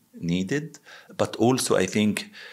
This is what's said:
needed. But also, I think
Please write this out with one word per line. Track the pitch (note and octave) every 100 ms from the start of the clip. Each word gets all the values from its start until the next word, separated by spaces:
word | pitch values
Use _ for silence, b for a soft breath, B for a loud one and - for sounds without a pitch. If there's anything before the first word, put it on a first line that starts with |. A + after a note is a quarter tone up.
| _ A#3
needed. | E2+ F2+ F#3 C#3+ D#3 - B B B -
But | G#2 -
also, | A2+ B2+ - G#2
I | F#2+
think | G#2+ G#2 F#2+ - B B